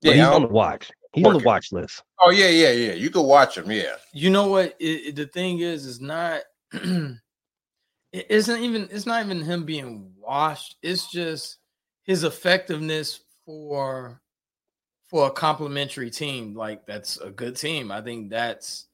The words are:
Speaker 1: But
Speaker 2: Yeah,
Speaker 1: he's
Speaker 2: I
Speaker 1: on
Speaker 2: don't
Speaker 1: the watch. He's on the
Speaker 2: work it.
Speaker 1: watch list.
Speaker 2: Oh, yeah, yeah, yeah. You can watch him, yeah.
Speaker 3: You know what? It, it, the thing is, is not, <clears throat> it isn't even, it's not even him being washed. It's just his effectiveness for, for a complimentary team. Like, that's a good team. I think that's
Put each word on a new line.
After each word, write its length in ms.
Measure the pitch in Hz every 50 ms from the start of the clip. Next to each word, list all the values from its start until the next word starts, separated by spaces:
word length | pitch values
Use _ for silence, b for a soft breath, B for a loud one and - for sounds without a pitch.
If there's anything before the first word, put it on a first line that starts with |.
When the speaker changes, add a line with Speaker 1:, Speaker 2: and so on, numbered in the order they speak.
| -
Speaker 1:
But 60 | 156
Speaker 2:
Yeah, 40 | 143
Speaker 1:
he's 80 | 147 139
Speaker 2:
I 40 |
Speaker 1:
on 140 | 135 143 156 143
Speaker 2:
don't 60 | 117
Speaker 1:
the 60 | 104
watch. 360 | 113 104 82 76 - - - - _ _ - _
He's 120 | 147 180
on 80 | - -
the 60 | 156
Speaker 2:
work 60 | 117
it. 20 |
Speaker 1:
watch 260 | 120 107 92 - - -
list. 300 | 90 85 - - - _ _ _ _
Speaker 2:
Oh, 100 | 185 175
yeah, 180 | 180 202 196 185
yeah, 220 | 170 165 165 143 123
yeah. 200 | 120 120 110 92
You 180 | 85 104 302
can 120 | - 190 156
watch 320 | 135 139 143 135 - -
him, 140 | 95 82 90
yeah. 260 | 110 107 90 69 - - - _ _
Speaker 3:
You 180 | 147 143 185
know 180 | 190 202 202 196
what? 260 | 196 190 185 165 - _
It, 40 | 160 160 160 151 117 143
it, 80 | 147
the 100 | 139 151
thing 340 | 143 _ 175 180 185 180 170
is, 260 | 170 170 170 151 135
is 140 | 131 123 117
not, 400 | 131 139 156 165 170 170 165 151 - _ _
<clears throat> 160 | _ _ _ -
it 480 | - - 180 185 175 156 139 123 117 _ _ _ _ _ _ _ _ _ _ _ _ _ _ _ _ _ _ -
isn't 500 | 185 190 _ 214 214 214 190 233 233 233
even, 260 | 247 226 220 202 180
it's 160 | 190 208 202
not 180 | 240 233 233 220
even 180 | 202 190 175 156
him 220 | 156 175 175 165
being 480 | 151 160 151 135 123 117 107 98 95 92 95
washed. 580 | 101 110 131 139 151 156 147 139 - - - _ -
It's 280 | 160 180 185 - -
just 480 | - 175 175 165 160 147 - - - _ _ _ _ _ _ _ _ _ _
his 220 | - 190 175 156
effectiveness 960 | 160 143 - - 185 180 190 185 - 175 151 156 156 160 156 151 147 - - _ _ _ _ _
for, 760 | - 156 156 151 147 147 139 135 135 131 131 127 123 120 _ _ _ _ _ _ _ _ _ _ _ _ _ _ _ _ _ _
for 220 | _ - 160 143 135
a 20 |
complimentary 800 | 131 - 160 156 151 147 151 143 139 143 143 - - - 131 120
team. 440 | 117 - 156 147 139 123 117 107 104
Like, 300 | 110 110 107 107 104 _
that's 320 | - 104 107 101 - - -
a 120 | - 98
good 260 | 98 101 117 120 127
team. 360 | - - 147 160 151 131 104 98
I 80 | 104
think 300 | 107 120 120 117 110 101
that's 560 | 104 113 117 117 110 - - - - - - _